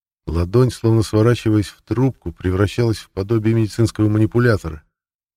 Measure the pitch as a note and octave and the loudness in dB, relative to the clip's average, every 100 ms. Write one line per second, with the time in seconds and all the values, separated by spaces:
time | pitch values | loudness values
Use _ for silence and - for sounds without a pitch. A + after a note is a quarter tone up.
0 | _ _ - D#2 F2 A2 B2+ - A2+ A2+ | _ _ -8 -4 0 2 2 0 0 2
1 | G#2 G#2+ A2+ A#2+ A2+ G#2+ G2 - - A2 | 2 2 2 2 0 0 -2 -8 -8 -2
2 | C3+ - E2+ - F#2 F#2 G2+ - A#2 G#2 | -2 -2 -14 -6 -4 0 0 0 -2 -2
3 | - - G2 A2+ G#2+ A2+ A2 - A2+ - | -8 -8 -2 0 0 0 0 0 -2 0
4 | G#2+ G#2+ A2 A#2+ B2 G#2 D#2+ D#2 _ _ | 0 2 0 2 2 0 -2 -12 _ _
5 | _ _ _ | _ _ _